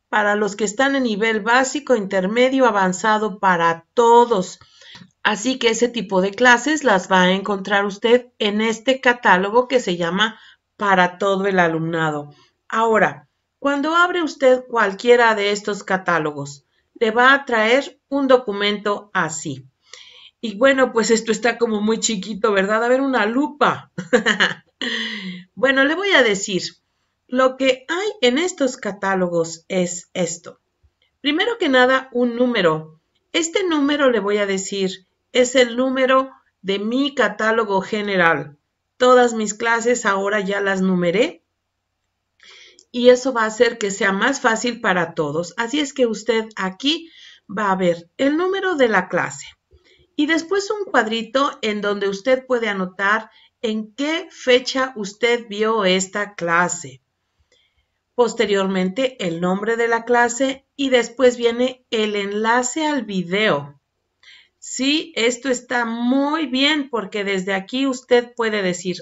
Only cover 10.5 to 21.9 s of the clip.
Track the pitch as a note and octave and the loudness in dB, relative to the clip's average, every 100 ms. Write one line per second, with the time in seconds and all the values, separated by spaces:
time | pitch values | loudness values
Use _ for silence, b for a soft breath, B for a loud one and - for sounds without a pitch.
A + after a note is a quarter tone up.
10.5 | B _ - G#3 F#3 F3+ F3+ G3+ F#3+ G3 | B _ -6 0 4 2 2 -2 0 0
11.5 | F#3+ E3+ D#3+ D#3+ E3 D#3+ D3 C#3+ b b | 2 2 0 -2 -2 -2 -4 -8 b b
12.5 | b - A3 A3+ G#3+ E3 B2+ - _ _ | b -8 -2 2 2 2 -2 -16 _ _
13.5 | _ C#4 C#4+ D4 E4+ F4+ F4+ D#4 - C4 | _ -2 -2 0 2 2 0 -4 2 4
14.5 | B3+ B3+ A#3 G3+ G3 A#3+ A#3+ A#3 G#3 G3+ | 4 2 -2 0 0 4 6 6 2 0
15.5 | G#3 G#3 G3+ - F#3+ F#3 E3+ D#3 D3 C#3+ | -2 -4 -6 -4 -4 0 -2 -2 -6 -10
16.5 | - _ _ _ - A3 A3 B3 C#4 C#4 | -14 _ _ _ -4 -2 4 4 4 2
17.5 | A#3 G#3+ B3+ C#4+ - - C#4 C4+ B3+ B3 | 0 2 2 0 -8 -6 -2 4 4 2
18.5 | G3+ G3+ G#3 G#3 G3+ - F#3+ D#3+ D#3+ E3 | -2 -2 -2 -2 -4 -4 -4 -4 -6 -10
19.5 | C3 - _ B B B B B B A3+ | -12 -14 _ B B B B B B -10
20.5 | G3+ C4+ C4+ C4 A3+ G#3+ A3+ A3+ G#3+ A#3 | 0 2 4 2 0 2 2 0 -2 -2
21.5 | A#3 A#3 G#3 G#3 | -2 -2 -2 -2